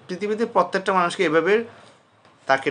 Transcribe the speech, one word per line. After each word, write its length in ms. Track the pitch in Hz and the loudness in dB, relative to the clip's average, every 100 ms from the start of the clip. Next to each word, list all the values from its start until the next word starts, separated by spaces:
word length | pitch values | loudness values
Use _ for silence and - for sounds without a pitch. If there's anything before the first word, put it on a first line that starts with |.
| - | -14
পৃথিবীতে 380 | 180 208 214 233 190 | -6 -4 -2 0 0
প্রত্যেকটা 360 | 175 190 196 185 | 0 -2 0 0
মানুষকে 240 | 170 - 165 | 0 0 0
এভাবে 240 | 160 170 220 226 - - - _ _ _ _ - | 2 2 0 -2 -14 -20 -20 _ _ _ _ 0
তাকে 220 | 135 147 | 0 0